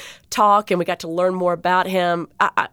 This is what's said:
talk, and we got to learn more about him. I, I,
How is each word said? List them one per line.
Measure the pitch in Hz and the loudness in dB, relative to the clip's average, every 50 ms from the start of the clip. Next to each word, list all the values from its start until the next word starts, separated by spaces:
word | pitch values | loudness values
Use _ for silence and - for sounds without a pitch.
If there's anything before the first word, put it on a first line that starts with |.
| - - - - _ _ | -18 -20 -20 -20 _ _
talk, | - - 214 208 202 208 208 - | 0 2 4 4 4 2 2 0
and | 190 180 | -2 -2
we | 170 | 0
got | 185 175 - | -4 -4 -6
to | - | -8
learn | 165 165 175 180 185 185 | -6 -4 0 0 0 0
more | 185 180 175 175 | 0 0 -2 -2
about | 170 - 175 180 185 180 | -2 0 0 0 2 0
him. | 185 190 185 175 175 175 175 160 - _ - | 0 0 0 0 0 0 -2 -4 -10 _ -2
I, | 202 - - | -2 0 0
I, | - - - | -2 -4 -2